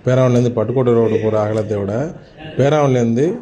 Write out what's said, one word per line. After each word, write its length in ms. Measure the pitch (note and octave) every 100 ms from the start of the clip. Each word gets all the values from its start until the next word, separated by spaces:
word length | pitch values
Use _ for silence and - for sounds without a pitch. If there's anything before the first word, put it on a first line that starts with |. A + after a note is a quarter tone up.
பேராவூர்லேருந்து 520 | - B2+ B2+ A#2+ B2
பட்டுக்கோட்டை 380 | A#2 A2 B2 A#2+
ரோடு 220 | A#2 A2+ A2
போற 160 | A2 G#2+
அகலத்தை 360 | G#2 A2 G#2+ G#2
விட 140 | G2 G#2+ D#3 F3+ - - -
பேராவூர்லேருந்து 720 | - C3+ D3+ C#3+ B2+ A#2 A#2 D#3 A#3+